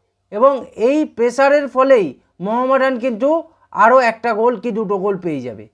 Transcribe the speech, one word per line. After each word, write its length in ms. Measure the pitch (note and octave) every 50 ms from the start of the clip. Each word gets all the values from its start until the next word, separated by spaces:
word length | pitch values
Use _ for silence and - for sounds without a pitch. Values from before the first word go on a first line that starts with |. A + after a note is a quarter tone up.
| _ _ _ _ _ -
এবং 200 | G3 G#3+ B3+ C#4 C#4 A#3+ F#3+ - - F3+ G#3+ B3+
এই 100 | C#4+ D#4 D4+ - -
প্রেশারের 500 | G#3+ A#3 B3 A#3 C#4 C#4 C#4 C#4+ D4 C#4+ A#3+
ফলেই 380 | - B3+ C4 C4+ C4 A3 F3+ C#3 A#2+ _ _ _ _ -
মোহামেডান 540 | F3 G3+ A3+ B3 B3+ C4 C4+ C4 C4 C4+ C4 A3+ A#3
কিন্তু 240 | C4 A3+ G3+ B3+ C#4+ D#4+ E4 D#4+ - _ _ _ _
আরও 240 | - - G#3 A#3 B3+ C4 B3 A3+
একটা 200 | A3+ - - A#3+ G#3+
গোল 200 | G3+ A3+ B3 B3 F#3+
কি 100 | G#3 A#3+
দুটো 240 | G3 A3+ A3 F#3 G3+ G3
গোল 180 | F#3 G#3 G3 - F3+
পেয়ে 200 | E3+ D3+ C3+ A#2+
যাবে। 180 | B2 G#2+ G#2+ G#2 _